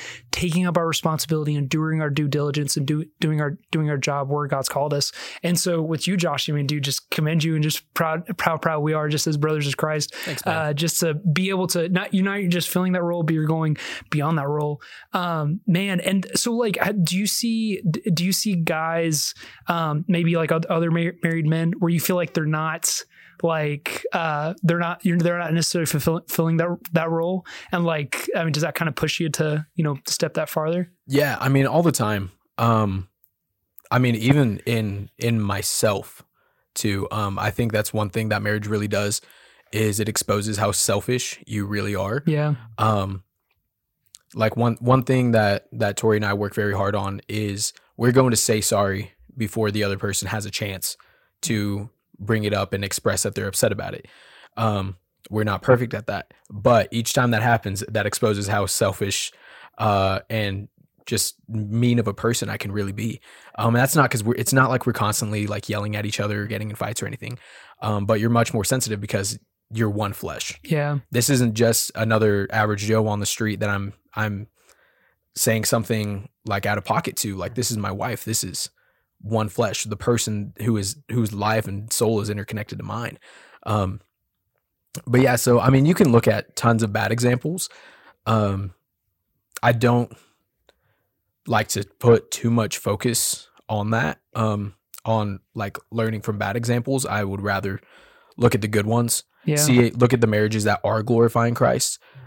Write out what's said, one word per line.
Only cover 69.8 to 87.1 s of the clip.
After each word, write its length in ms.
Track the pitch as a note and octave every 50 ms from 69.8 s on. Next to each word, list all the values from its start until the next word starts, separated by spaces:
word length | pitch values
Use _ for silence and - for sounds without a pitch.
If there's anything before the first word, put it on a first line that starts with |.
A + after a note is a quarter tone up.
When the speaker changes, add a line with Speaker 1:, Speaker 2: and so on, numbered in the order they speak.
| A2+ G#2+
Speaker 2:
one 240 | G2+ G#2 G#2+ G2+ -
flesh. 460 | - - E2 D#2 - - - - - -
Speaker 1:
Yeah. 360 | - E3 D3 D3 D3 D3 C3+ - -
Speaker 2:
This 180 | - A#2+ A#2 -
isn't 240 | C#3 B2 B2 A#2 G#2+
just 380 | G#2+ A#2 A#2 A2 - - - -
another 520 | - A2+ A2 A2+ G#2+ A2 G#2+ G2+ G2+ G2 -
average 300 | - A2 G#2+ G#2+ G#2 G2+ G#2
Joe 220 | G#2+ A2 A2 G#2+ G#2+
on 120 | G#2 G#2
the 60 | G2+ -
street 320 | - - A2+ G#2+ G#2 G2
that 100 | A2 G#2
I'm, 240 | G2+ G2 G2 G2+ - _ _ _ -
I'm 320 | G#2+ G#2+ G#2+ G2+ G2 G#2+ - _ _ _ _ - _ _ _ _ _ _ _ _ _ _ _ -
saying 300 | - - B2 A2 A2 G#2+
something, 640 | - - A#2 G#2+ - A2+ G#2+ G#2 G#2 G2+ G2 G2+ - _ _ -
like, 200 | A2 G2+ G2+ -
out 120 | G#2 G#2 G2
of 60 | -
pocket 320 | - G#2 C3+ E3 - - -
to. 180 | - G#2+ G2
Like, 180 | F#2+ F2 - A#2
this 160 | C3 A#2 -
is 80 | A#2+ G#2+
my 140 | G2+ G2
wife. 340 | F#2+ G2+ F#2 - A2 - -
This 180 | A2 A2 - -
is 260 | F#2 F2+ - - - _ _ _ _ _ _ _ _ _ _
one 280 | - G#2+ A2+ A2 G#2+ G2
flesh, 340 | - - A#2 G2+ - - -
the 140 | A2+ G#2+ -
person 560 | - B2 A#2+ A#2 - A2+ G#2+ G#2 G2+ G2+ - -
who 140 | A2 A#2+ A2+ G#2
is, 200 | G2 G2 - - - -
whose 220 | A2 A#2+ A2+ G2+ G#2
life 340 | G2+ G2+ G#2 A2 A2+ A2 G2
and 240 | G2 G2+ G#2+ A2+ -
soul 260 | - A#2 G#2+ A2+ G#2
is 80 | G2+ G2+
interconnected 480 | G#2 G2+ G2 - - G#2 G#2+ - G#2 G2+
to 60 | G2+
mine. 340 | G2+ G#2 A2+ A#2+ - - - _ - - - - - - - -
Um, 380 | - G#2+ G#2 G2 F#2+ G2+ - _ _ _ _ _ _ _ _ _ _ _ _ _ _ _ _ _ _ - - -
but 160 | - A#2+ B2+
yeah, 140 | C3 B2 B2
so, 240 | A#2+ - B2+ A#2+ A#2
I 100 | G2+ B2+
mean, 160 | C3+ C3+ C#3
you 80 | D#3 F#3
can 180 | - G3+ C#3
look 160 | A#2 A#2 - B2
at 280 | G#2 G#2 - _ -
tons 260 | - - A#2 A#2 A2
of 100 | A2+ G#2 G2+
bad 180 | G#2+ G#2+ G#2